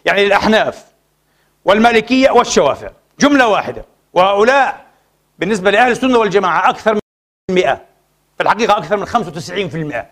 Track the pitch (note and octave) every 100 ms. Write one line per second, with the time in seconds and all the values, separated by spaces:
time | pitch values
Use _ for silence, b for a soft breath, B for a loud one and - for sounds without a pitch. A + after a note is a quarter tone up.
0 | E3+ F#3+ G3+ G3 G#3 G#3+ C#3+ - - _
1 | _ _ _ _ _ _ E3 G#3 A#3 A3+
2 | A3 C4 C4 A#3+ A3+ G#3 C#3+ A2+ G2+ -
3 | _ - C#4+ C#4+ A#3 F3+ B2+ G#2+ - _
4 | _ E3+ F#3+ G3+ A3+ C#4 B3 - - _
5 | _ _ _ - F3 G#3+ F#3+ G#3 B3+ A3
6 | C4 A#3+ G#3 G3 F#3 E3 F#3+ - A3 G#3+
7 | - _ _ _ - F#3 C#3 A2+ - _
8 | _ _ _ - D3 G#3 G#3 G#3 D#3 G#3
9 | F3+ A#3 C#3+ D#3 F3+ F3+ F3+ D#3+ D3+ A#2+
10 | -